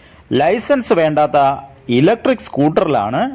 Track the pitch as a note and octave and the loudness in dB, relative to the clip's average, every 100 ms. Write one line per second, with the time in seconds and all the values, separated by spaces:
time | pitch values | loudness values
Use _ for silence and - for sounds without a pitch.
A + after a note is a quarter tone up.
0 | - - - B2+ D#3 A3+ - C#4+ A3+ F#3 | -20 -20 -4 0 0 0 0 -2 0 0
1 | D#3 D3+ D3 C#3+ C#3 C#3 - - - B2 | 2 2 2 2 2 0 -10 -20 -2 2
2 | D#3+ A3+ C4 B3 - - D3 F3+ F3+ B2+ | 2 2 -2 -4 -6 -2 0 0 0 0
3 | G2+ C3+ B3+ | -2 -4 -6